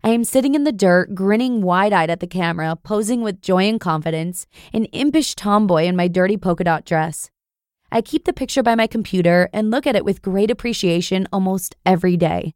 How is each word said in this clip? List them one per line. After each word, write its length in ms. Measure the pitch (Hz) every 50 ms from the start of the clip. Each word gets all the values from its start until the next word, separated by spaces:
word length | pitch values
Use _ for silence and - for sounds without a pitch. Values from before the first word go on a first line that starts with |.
| -
I 60 | 220
am 160 | 226 233 233
sitting 280 | - - 262 240 - 277
in 120 | 311 285
the 80 | 302 247
dirt, 420 | 190 202 185 175 180 180 - 202
grinning 460 | 180 190 196 208 220 254 254 247 226
wide-eyed 480 | 196 180 175 180 196 214 208 180 160 160
at 100 | 170 175
the 80 | -
camera, 480 | 175 175 185 175 170 170 170 160 160 165
posing 460 | 165 _ - 214 208 220 202 254 240
with 200 | 226 214 190 196
joy 280 | - - 185 180 190 208
and 100 | 226 220
confidence, 680 | - 185 160 156 151 165 160 160 160 175 175 - - _ _ - - - -
an 100 | 220 226
impish 480 | - - - 254 294 294 320 302 - -
tomboy 520 | - - 208 202 208 220 196 180 156 160
in 100 | 180 180
my 140 | 180 175 180
dirty 260 | 170 185 180 190 214
polka 300 | 196 - 190 175 - 185
dot 180 | 175 165 151 -
dress. 460 | - 170 160 156 165 156 - - - _ _ _ _ _ _ _ _ _ _ _ _
I 120 | - 226
keep 240 | 226 - - 320 _
the 80 | - -
picture 300 | - 262 254 - 277 240
by 120 | 233 233
my 120 | 226 220
computer 600 | 220 - 226 208 - - 185 170 170 170 175 180 180 -
and 180 | 202 214 214
look 160 | 226 269 254
at 80 | 294 254
it 80 | 196 -
with 180 | - 175 -
great 300 | - 196 185 196 208 208
appreciation 760 | 165 - - 240 226 - - 180 170 175 175 - 190 190 190 -
almost 460 | - 196 190 185 190 190 - - - _ _
every 320 | 185 185 175 - 185 180
day. 360 | 170 170 156 85 90 - 160 -